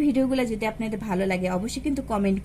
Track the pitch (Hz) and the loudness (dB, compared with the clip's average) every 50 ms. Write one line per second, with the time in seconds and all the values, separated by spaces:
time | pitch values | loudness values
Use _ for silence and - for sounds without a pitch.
0 | 294 294 226 262 269 254 269 262 247 226 220 208 220 220 220 - 220 220 220 202 | 4 4 4 4 4 2 2 2 0 0 -2 -2 -2 -4 -2 -2 -4 -4 -4 -4
1 | 220 220 190 185 196 190 185 180 185 180 185 180 196 247 - 269 - 302 285 269 | -4 -2 0 0 2 0 0 0 0 0 -2 -2 -2 -4 -6 -4 -2 -2 -2 -2
2 | 269 - 226 202 202 196 196 196 - | -2 -2 -2 0 2 2 2 0 0